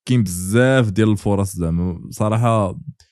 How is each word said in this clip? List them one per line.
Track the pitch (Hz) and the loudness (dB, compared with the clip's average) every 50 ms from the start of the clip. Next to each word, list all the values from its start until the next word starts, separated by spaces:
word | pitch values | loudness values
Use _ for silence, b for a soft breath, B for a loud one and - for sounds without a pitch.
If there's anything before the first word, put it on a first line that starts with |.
| - | -4
كاين | - 127 123 107 | 0 0 0 2
بزاف | 92 87 90 92 95 104 120 127 131 135 131 120 107 | 0 -2 -6 -6 0 2 4 4 4 4 4 2 2
ديال | 92 107 110 110 | 2 2 2 2
الفرص | 107 98 - 104 101 95 98 98 98 | 2 0 0 -2 0 0 0 -2 -4
زعما. | 95 87 82 82 85 87 92 85 - - - | -4 -2 -2 0 -2 -2 -4 -6 -8 -12 -14
صراحة، | - - 107 107 110 113 117 117 113 110 101 92 - - - 147 - _ - _ | -8 -4 -2 -2 0 2 2 2 2 2 0 -2 -4 -8 -14 -16 -20 _ -20 _